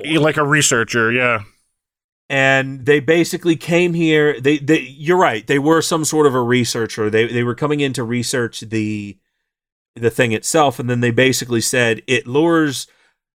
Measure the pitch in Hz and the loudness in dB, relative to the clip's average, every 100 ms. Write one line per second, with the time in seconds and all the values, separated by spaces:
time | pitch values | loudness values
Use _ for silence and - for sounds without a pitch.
0 | 147 156 156 147 143 151 - 120 110 117 | -2 0 0 0 0 2 2 0 0 0
1 | 113 123 123 113 101 _ _ _ _ _ | 0 0 0 -2 -6 _ _ _ _ _
2 | _ _ - 139 135 135 135 135 127 147 | _ _ -6 0 2 2 0 -6 2 2
3 | 131 170 165 170 175 160 - 175 180 170 | 4 2 2 -2 -2 -2 0 0 0 0
4 | 160 156 151 117 131 151 139 160 131 139 | 2 2 2 0 0 0 2 0 0 -10
5 | 151 180 165 110 110 143 143 160 151 170 | 0 2 2 0 -2 0 2 2 2 -2
6 | 151 156 147 127 120 123 117 123 110 - | -2 2 2 2 2 2 0 -2 -6 -4
7 | 107 110 117 120 120 120 147 147 143 131 | 0 0 0 0 -4 -2 -2 -2 -2 -2
8 | 113 123 117 131 117 - 110 110 107 107 | -4 -4 -2 -2 -4 -6 -6 -4 -4 -6
9 | 101 98 _ _ _ _ _ _ _ 117 | -10 -16 _ _ _ _ _ _ _ -2
10 | 113 - 120 107 - 160 143 123 123 120 | -2 0 0 0 -2 2 2 0 -4 0
11 | 120 117 131 123 123 120 - 127 117 110 | 0 2 2 2 -2 -2 0 0 0 -2
12 | - 123 123 135 170 165 151 123 - _ | -2 -4 -2 0 2 2 0 -4 -12 _
13 | _ _ _ | _ _ _